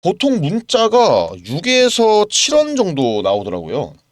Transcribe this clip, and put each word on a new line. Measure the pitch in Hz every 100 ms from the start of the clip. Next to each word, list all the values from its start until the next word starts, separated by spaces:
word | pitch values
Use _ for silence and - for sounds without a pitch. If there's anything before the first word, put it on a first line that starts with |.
보통 | 175 185 277 247
문자가 | 143 214 - 233 226 233 226 113 82 90 90
육에서 | 135 208 254 247 - 226 214 208
칠 | - - 302
원 | 302 285
정도 | 202 139 123 107
나오더라고요. | 95 101 98 90 80 117 98 - _